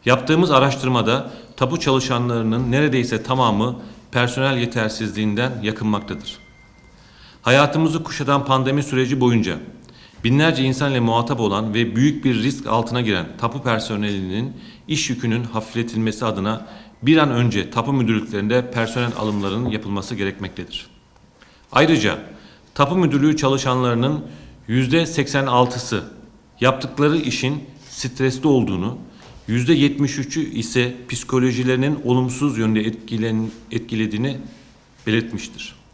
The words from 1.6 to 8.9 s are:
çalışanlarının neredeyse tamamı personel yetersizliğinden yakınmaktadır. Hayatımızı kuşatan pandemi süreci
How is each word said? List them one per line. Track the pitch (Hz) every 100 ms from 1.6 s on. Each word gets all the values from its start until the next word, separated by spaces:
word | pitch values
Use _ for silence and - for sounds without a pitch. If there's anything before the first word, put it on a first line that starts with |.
| 127 165
çalışanlarının | 151 135 127 123 123 117 113 113 127
neredeyse | 131 147 127 120 110
tamamı | - 131 117 104 117 123 - - -
personel | 123 123 127 135 131
yetersizliğinden | 117 120 110 110 110 95 107 104 127 123
yakınmaktadır. | 104 107 110 101 - - - - - - - - - - - - - -
Hayatımızı | 120 135 143 156 160 160
kuşatan | 160 - 139 143
pandemi | 135 131 131 143
süreci | 143